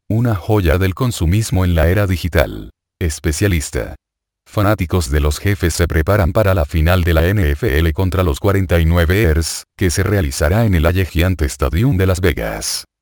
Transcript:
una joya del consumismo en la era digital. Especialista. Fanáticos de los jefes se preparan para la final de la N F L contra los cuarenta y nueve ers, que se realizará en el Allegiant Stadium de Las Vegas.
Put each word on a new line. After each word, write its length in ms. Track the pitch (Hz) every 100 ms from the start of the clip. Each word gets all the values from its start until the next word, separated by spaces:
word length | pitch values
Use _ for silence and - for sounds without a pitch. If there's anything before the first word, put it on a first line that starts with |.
| -
una 260 | 113 120
joya 440 | 101 - 107 85 90
del 160 | 95
consumismo 720 | - 123 - 82 104 110 92 90
en 80 |
la 160 | 82 80
era 160 | 98 98
digital. 640 | 92 87 80 55 50 53 - _ -
Especialista. 960 | 87 - 82 78 104 82 - - 52 - _ _ _ _ _
Fanáticos 640 | 107 101 107 87 92 67
de 80 | 73
los 220 | 73 -
jefes 340 | 101 101 87
se 140 | - 85
preparan 440 | 78 78 104 85
para 220 | 110 98
la 100 | 92
final 380 | 73 85 78 92
de 120 | 85
la 120 | 78 85
N 240 | 104 76
F 280 | 71 71 71
L 140 | 85
contra 300 | 78 95 92
los 160 | 90 69
cuarenta 400 | 98 98 98 85
y 60 |
nueve 400 | 80 87 80 95
ers, 400 | 92 78 80 - - -
que 140 | 95
se 140 | 90
realizará 640 | 98 101 73 - 76 104 113
en 100 | 87
el 100 | 80
Allegiant 560 | 92 90 80 92 90
Stadium 540 | 71 - 65 87 131 92
de 100 | 92
Las 140 | 87
Vegas. 640 | 92 60 55 53 - - - _